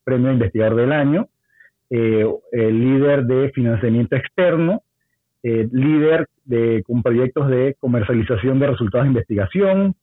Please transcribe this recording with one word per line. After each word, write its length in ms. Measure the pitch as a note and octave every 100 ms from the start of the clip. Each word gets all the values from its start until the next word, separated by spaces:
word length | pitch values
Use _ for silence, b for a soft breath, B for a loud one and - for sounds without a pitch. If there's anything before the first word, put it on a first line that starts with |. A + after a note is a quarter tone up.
premio 300 | - B2+ C3
investigador 440 | B2+ G#2 A2 A2 A2+
del 160 | B2
año, 360 | D3+ C#3 E3 C4+ _ b b b _ -
eh, 360 | A#2+ A2+ A2 G#2+ - -
el 280 | A#2+ A2 A2+
líder 440 | B2+ C3+ C#3+ C#3
de 260 | A#2+ B2+ C3+
financiamiento 680 | - A#2+ A2+ A#2+ A2+ A2+ C3
externo, 640 | - - F3+ E3 E3 A3+ _ _ _ _ _ _
eh, 260 | A#2+ A2+ A2+
líder 560 | B2+ C#3+ D#3 D#3 E3 D3 _
de, 380 | C3 A#2 A#2 A2
con 180 | - A#2+
proyectos 460 | A#2+ A#2 C3 D3+ C#3
de 280 | B2+ C3+ -
comercialización 800 | C3 A#2+ G#2 A#2 G#2 A2 B2+ C3+
de 100 | C#3
resultados 360 | A#2+ A2 A#2+
de 60 | C3+
investigación, 840 | A#2+ - G2+ F#2+ F#3 G3 F#3+ G3 -